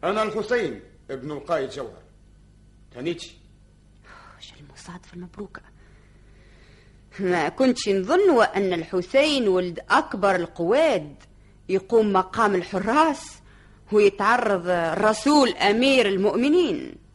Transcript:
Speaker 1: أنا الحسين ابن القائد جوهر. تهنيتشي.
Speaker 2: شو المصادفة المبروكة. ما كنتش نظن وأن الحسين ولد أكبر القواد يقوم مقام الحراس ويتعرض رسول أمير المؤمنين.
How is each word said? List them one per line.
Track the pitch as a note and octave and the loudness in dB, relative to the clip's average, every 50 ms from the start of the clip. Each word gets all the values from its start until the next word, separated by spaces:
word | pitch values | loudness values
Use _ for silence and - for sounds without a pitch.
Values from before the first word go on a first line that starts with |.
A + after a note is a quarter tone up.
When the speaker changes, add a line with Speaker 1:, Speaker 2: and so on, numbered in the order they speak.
| - | -2
Speaker 1:
أنا | E3+ G3+ A3 G#3+ | -2 -2 -2 -4
الحسين | G#3+ - G#3+ G#3 - B3 A#3+ G#3+ D3+ A2+ - - - _ - _ _ | -4 -4 -8 -4 -2 -2 -2 -2 -4 -8 -10 -16 -20 _ -20 _ _
ابن | C#3 C3+ B2 D3+ | -14 -12 -10 -12
القائد | D3+ C#3 - - E3+ D#3 C3+ B2 | -12 -12 -6 -4 -4 -4 -4 -6
جوهر. | - C#3 C3 A2 F#2 - - _ _ _ - - - - - - - - - - _ - - - - | -8 -12 -12 -14 -14 -20 -20 _ _ _ -20 -20 -20 -20 -20 -20 -20 -20 -20 -20 _ -20 -20 -20 -16
تهنيتشي. | A#2+ C3 E3 F3 E3+ - - - - _ - - _ - _ _ _ _ _ _ - _ - - - - - - - | -10 -8 -8 -8 -8 -12 -18 -20 -20 _ -20 -20 _ -20 _ _ _ _ _ _ -20 _ -20 -20 -20 -20 -20 -20 -20
Speaker 2:
شو | - - - - | -20 -20 -20 -20
المصادفة | D3 C#3+ - - - - F3 F3+ - - - | -20 -20 -20 -20 -20 -18 -18 -18 -18 -18 -18
المبروكة. | F3 F3+ F3 - - G#3 F#3+ - - - - - - - - - - - _ _ - - - - - - - - - - - - - - - - - - - - - | -16 -16 -16 -14 -16 -16 -16 -16 -20 -20 -20 -20 -20 -20 -20 -20 -20 -20 _ _ -20 -20 -20 -20 -20 -20 -20 -20 -20 -20 -20 -20 -20 -20 -20 -20 -20 -20 -20 -12 -6
ما | G3 F3+ F3+ F3 D3+ D3 | -2 -2 0 0 -2 -4
كنتش | - - C4 C4 B3 - - G#3 | -2 0 2 2 2 0 -2 -2
نظن | G3 G3 F3+ G3+ D4+ F#4 G#4 F#4+ | -2 -2 0 0 0 2 4 4
وأن | D#4 A#3+ G#3+ - - G3+ G3+ F#3 F3+ | 4 4 2 2 0 -2 -2 -2 -2
الحسين | E3+ D#3+ - - F#3 F3+ - - C4+ C#4+ D#4 D4 C4+ A#3+ G3+ | -4 -6 -4 -4 -4 -4 0 0 2 2 2 0 0 0 0
ولد | F3+ F#3 F3+ F3 E3 - - - | 0 0 0 -2 -8 -10 -6 0
أكبر | G3+ C#4 D#4+ - - G#3 F3+ G3 F#3+ | 0 0 0 -2 -6 -2 0 0 0
القواد | F3+ E3+ - - - E3+ E3+ A3 C#4+ D#4+ D#4 B3 F#3 D3+ D3 C#3+ - - _ - - - - - - _ - | 0 -2 -6 -6 -6 -2 0 2 2 2 2 0 -2 -4 -8 -18 -20 -20 _ -20 -20 -20 -20 -20 -20 _ -4
يقوم | F#3 F#3+ F#3+ - A#3 A3+ A3 G#3 G3 | -4 -4 -4 0 2 2 2 4 2
مقام | F#3 F#3 - - A3+ A3+ G#3 G3+ | 0 0 0 -2 0 0 2 2
الحراس | F#3 E3+ - - - G#3 A3 A#3 D4+ D#4+ D#4+ C#4+ - - - - - - - - - - - - - - - G#3+ | 0 -2 -2 -6 -4 -2 0 2 2 2 2 0 -4 -10 -18 -20 -20 -20 -20 -20 -20 -20 -20 -20 -20 -12 -2 2
ويتعرض | G#3 G#3 G3+ G3 - G3+ G#3 A#3 B3 A#3+ A3 G3+ F#3 E3+ F3+ F3+ F3 E3 E3 D#3+ F#3 | 4 4 4 2 2 0 2 2 2 2 0 -2 -2 0 -2 -2 0 0 -2 -2 0
رسول | - G#3+ G#3+ - - C#4 D4+ D4 C4+ A#3 | 2 0 0 2 2 4 6 6 4 4
أمير | - - - G3+ G#3 A3+ B3+ C#4 C4+ C4 A3+ G3+ | 2 0 2 2 2 4 4 4 4 4 4 2
المؤمنين. | G3 F#3 G3 G#3 - A3+ B3 C#4+ D4+ F4+ F4+ C#4 F3+ - C2 B1+ G1+ - - - | 2 2 0 0 2 2 2 2 2 2 2 0 -2 -4 -6 -10 -14 -18 -20 -20